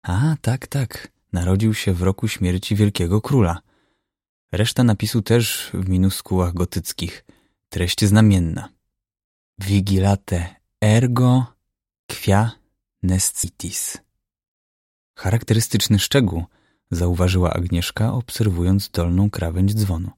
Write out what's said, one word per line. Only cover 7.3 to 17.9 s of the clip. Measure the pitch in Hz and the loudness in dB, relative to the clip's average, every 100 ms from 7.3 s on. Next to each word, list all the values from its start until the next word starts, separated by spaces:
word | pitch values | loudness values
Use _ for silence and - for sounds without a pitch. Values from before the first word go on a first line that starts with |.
| _ _ _ _ | _ _ _ _
Treść | - 90 - | -4 -4 0
znamienna. | 104 104 110 95 82 - - _ _ _ _ _ _ _ _ - | 4 6 6 4 0 -6 -12 _ _ _ _ _ _ _ _ -12
„Vigilate | 95 101 98 98 98 98 - 87 87 - _ _ | 0 0 2 2 2 0 -2 -4 -4 -12 _ _
ergo | 107 113 123 123 127 127 123 _ _ _ _ _ - | 2 4 4 2 4 2 0 _ _ _ _ _ -16
quia | - - 98 113 - _ _ _ _ | -6 2 2 2 -4 _ _ _ _
nescitis”. | 90 92 - - 87 _ 85 - - - _ _ _ _ _ _ _ _ _ _ _ - | 0 0 -2 -4 -10 _ -10 -8 -10 -12 _ _ _ _ _ _ _ _ _ _ _ -8
„Charakterystyczny | 98 113 - 110 - 107 - 104 | -2 -2 0 0 2 -2 2 2
szczegół”, | - 139 107 85 85 _ _ _ _ | 2 2 2 -2 -8 _ _ _ _
zauważyła | 85 87 85 90 92 87 | -2 0 2 2 2 0
Agnieszka, | 87 87 87 - | 0 -2 -2 -4